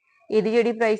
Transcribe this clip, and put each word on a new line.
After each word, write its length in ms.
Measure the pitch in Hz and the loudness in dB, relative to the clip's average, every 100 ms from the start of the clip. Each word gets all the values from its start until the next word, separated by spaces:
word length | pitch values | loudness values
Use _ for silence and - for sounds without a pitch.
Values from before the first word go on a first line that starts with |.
| _ _ - | _ _ -4
ਇਹਦੀ 200 | 214 208 | -2 0
ਜਿਹੜੀ 200 | 233 233 | 0 0
ਪ੍ਰਾਈਸ 280 | 226 226 214 | 0 -2 0